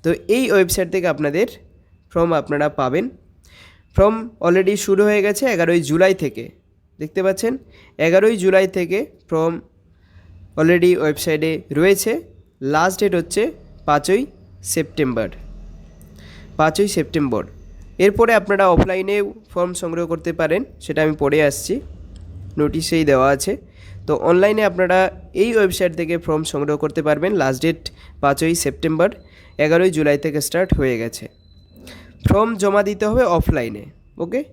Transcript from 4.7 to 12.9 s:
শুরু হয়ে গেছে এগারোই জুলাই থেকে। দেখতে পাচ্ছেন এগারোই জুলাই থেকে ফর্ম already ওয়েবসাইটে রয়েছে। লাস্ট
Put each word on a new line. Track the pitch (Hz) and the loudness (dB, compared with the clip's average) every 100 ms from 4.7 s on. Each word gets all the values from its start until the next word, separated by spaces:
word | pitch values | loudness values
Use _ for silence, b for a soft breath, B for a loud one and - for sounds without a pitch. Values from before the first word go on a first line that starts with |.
| 202 | 0
শুরু | - 196 | 0 2
হয়ে | 208 208 | 4 2
গেছে | 202 208 269 | 0 0 0
এগারোই | 190 165 175 | 2 2 2
জুলাই | 143 160 190 | 0 2 4
থেকে। | 190 151 - 117 _ _ _ _ _ | 2 -4 -6 -16 _ _ _ _ _
দেখতে | 156 190 | -8 -2
পাচ্ছেন | 190 190 226 262 b b b - | -2 0 -4 -6 b b b -2
এগারোই | 160 180 214 220 | 2 4 4 2
জুলাই | 190 190 190 | 4 4 2
থেকে | 190 170 196 294 _ _ | -2 -4 -4 -6 _ _
ফর্ম | 160 165 170 - _ _ b b b b b - - | -2 -2 -4 -14 _ _ b b b b b -12 0
already | 160 175 180 175 | 2 4 4 2
ওয়েবসাইটে | 151 147 - 156 160 156 - | 0 -2 -4 -2 -2 -4 -4
রয়েছে। | 143 185 196 220 302 - - _ _ | 0 2 2 0 -4 -8 -20 _ _
লাস্ট | 135 151 180 | -2 0 0